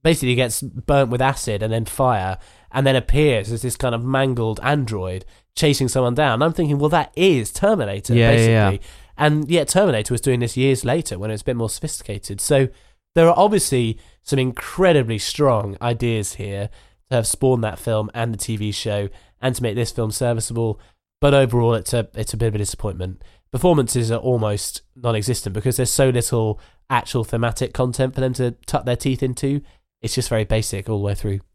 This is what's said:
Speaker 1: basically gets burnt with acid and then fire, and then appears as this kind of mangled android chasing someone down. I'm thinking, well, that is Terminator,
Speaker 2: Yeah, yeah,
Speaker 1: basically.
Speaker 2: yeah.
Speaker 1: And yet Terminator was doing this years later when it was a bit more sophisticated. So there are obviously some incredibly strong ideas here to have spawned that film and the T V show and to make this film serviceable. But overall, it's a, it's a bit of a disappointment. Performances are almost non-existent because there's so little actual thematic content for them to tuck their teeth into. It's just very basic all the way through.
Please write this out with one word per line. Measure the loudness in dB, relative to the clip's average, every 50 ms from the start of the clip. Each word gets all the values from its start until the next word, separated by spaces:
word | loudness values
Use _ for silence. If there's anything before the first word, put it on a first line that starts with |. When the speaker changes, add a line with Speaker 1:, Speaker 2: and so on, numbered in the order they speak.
| _
Speaker 1:
basically | 2 0 2 2 0 2
gets | 2 0 0 -2 -6
burnt | -8 -8 -12 -10 -2 2 2 4 4 2
with | 2 0
acid | 0 0 0 -2 -4 -4 -4 -4 -2
and | -2 -2
then | -2 -2
fire, | -4 -2 0 2 2 2 2 0 -4 -6 -8 -12 -20 -20 _ _ -8
and | -4 0 2
then | 2 2
appears | 2 2 2 4 4 4 4 4 2 0 -2
as | -6 -4 -4
this | -4 -4
kind | -2 -2 -2 -2
of | -2 -2
mangled | 0 0 2 2 0 0 0 -2 -2 -2 -2
android | -2 0 0 0 0 -2 -4 -6 -6 -6 -6 -8 -10 -12 -20 _ _ _ _
chasing | 0 2 2 2 2 0
someone | 0 0 2 0 2 2
down. | 2 2 2 2 2 2
I'm | 0 0
thinking, | 0 0 0 0
well, | 0 2 2
that | 2 0 0 -2 _
is | 2 4 4 4 2 0 -4
Terminator, | -4 0 2 2 2 2 0 -4 -4 -8 -2 2 4
Speaker 2:
Yeah, | 6 6 6
yeah, | 6
Speaker 1:
basically. | 6 6 6 6
Speaker 2:
yeah. | 6 4 4 2 -2 -6 -14 -20 -20 -20 _ _
Speaker 1:
And | 0 2 2 2 2 0 2
yet | 0 0 2 2
Terminator | 2 2 4 4 2 0 0 -2 -4
was | -2
doing | 0 0 0 0
this | 0 -2 0
years | 0 2 2 2 2 0
later | -2 -2 -2 -2 -6 -8
when | -8 -6 -6
it | -8
was | -6
a | -4
bit | -4 -4
more | -2 -4 -4
sophisticated. | -4 -6 -8 -8 -10 -10 -10 -10 -10 -10 -8 -10 -10 -8
So | 0 2 4 4 4 2 -2 _ _ _ _ _ _ _ _
there | 4 6
are | 6 6 6
obviously | 4 4 4 2 0 0 0 0 0 0 -4 -6 -12 -20 _ _
some | _ -2 0
incredibly | 0 0 -2 -2 -6 -12 -10 -2 2 4 6 6 4 4 2 -2
strong | -4 -4 -6 -2 2 2 4 4 2 0 -4 -8 -4
ideas | -4 -4 -2 0 -2 -2 -2 -2 -4 -6 -8
here | -10 -8 -8 -6 -6 -6 -8 -10 -14 _ _ _ _ _ _
to | -2
have | 0 0
spawned | 0 -2 0 2 2 2 2 0
that | -4 -6 -6
film | -4 -2 -2 -2 -2 -4 -4
and | -4 -4 -4
the | -4
T | -6 -6 -6 -6
V | -4 -4 -4
show | -6 -4 -4 -4 -4 -4 -4 -6 -8 -14 _ _ _ _
and | -2 -2 -2
to | 0 -2
make | -2 -2
this | -2 -4 -4
film | -2 -4 -4 -4
serviceable. | -2 -2 0 0 0 -2 -4 -6 -4 -2 -2 -2 -4 -6 -12 _ _ _ _ _ _ _
But | 4 6 6
overall, | 6 6 4 2 2 2 2 2
it's | 0 -2 -2 -2
a, | -2 -2 -4 -6
it's | -8 -6 -6 -4
a |
bit | -2 -2 0
of | 0
a |
disappointment. | -2 -4 -4 -6 -6 -8 -8 -6 -6 -8 -8 -10 -12 -16 -20 _ _ _ _
Performances | -6 2 4 4 6 4 4 2 0 -2 0 0
are | -2 -2
almost | 0 0 0 2 0 0 -2 -2 -4 -8 -10 -12 _ _ _
non-existent | -6 -2 -2 -2 0 0 -2 -4 -4 -4 -6 -6
because | -2 -2 -2 0
there's | 0 0 0
so | 2 4 4 4
little | 4 2 0 0 0 0 0 0 -2 -4 -8 _ _ _ _ _
actual | -2 -2 -2 0 -2 -2 -2
thematic | -2 -2 -2 -2 -2 -2 -2 -6 -4 -2
content | -2 -2 -2 0 0 -2 -2 0
for | -2
them | -2 -2 -2
to | -2 -2 -4 -4 _ _
tuck | -4 -4 -4 0
their | -2 -4
teeth | -2 0 -2 -2 0 -2
into. | -4 -4 -4 -2 -2 -2 -2 -4 -8 _ _ _ _ _ _
It's | -8 -4 -4
just | -4 -2 0
very | 0 -2 0
basic | 0 0 -2 -2 -2 -6 -8 -6 -4
all | -4 -2
the | -2
way | -2 -4
through. | -4 -4 -4 -4 -4 -6 _